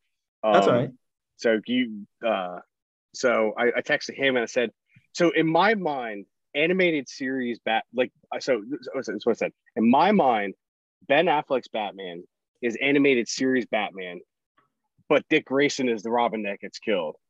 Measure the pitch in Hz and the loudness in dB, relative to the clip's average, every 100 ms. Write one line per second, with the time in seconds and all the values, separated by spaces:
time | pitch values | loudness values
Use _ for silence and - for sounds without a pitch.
0 | _ _ _ _ 110 101 101 120 139 - | _ _ _ _ 2 4 4 2 0 -8
1 | _ _ _ _ 120 110 107 127 123 104 | _ _ _ _ 0 0 0 -2 -2 -6
2 | 104 _ 113 101 90 87 - _ _ _ | -16 _ -2 -2 -4 -10 -18 _ _ _
3 | _ - 127 113 107 113 120 120 - 147 | _ -2 0 2 0 0 0 0 -2 -4
4 | - - 135 127 113 - 113 - _ _ | -4 -2 0 0 0 -2 -2 -6 _ _
5 | _ - 175 156 160 165 196 220 165 143 | _ 0 2 2 2 4 4 2 -2 -4
6 | 117 104 95 _ _ 143 160 185 180 156 | -6 -10 -14 _ _ -2 0 2 2 0
7 | 123 - 131 135 123 110 - 110 - 117 | -4 -8 -4 -2 -4 -4 -2 -2 -2 -2
8 | 127 _ _ 127 - 120 107 147 123 135 | -2 _ _ -8 -2 -2 -4 -10 -8 -8
9 | 120 208 120 110 - - _ - 113 135 | -6 -2 -2 0 -4 -8 _ 0 4 6
10 | 185 208 139 113 98 - _ _ _ _ | 6 4 4 2 -2 -8 _ _ _ _
11 | - 139 175 151 - 131 - 113 101 95 | 2 2 4 0 0 -4 -2 -6 -6 -8
12 | 95 85 - _ _ _ 123 110 139 143 | -12 -12 -14 _ _ _ -4 -2 2 4
13 | 139 127 110 - 131 127 110 110 98 95 | 4 2 0 -2 0 0 0 -4 -4 -8
14 | 92 87 - _ _ _ _ _ _ _ | -12 -14 -18 _ _ _ _ _ _ _
15 | - 147 - 156 - 135 143 - 127 113 | -2 0 2 -2 0 0 0 0 -2 -2
16 | 113 120 117 110 101 101 98 - - 98 | -2 0 0 -2 -8 -10 -14 -8 -4 -2
17 | 78 - | -4 -10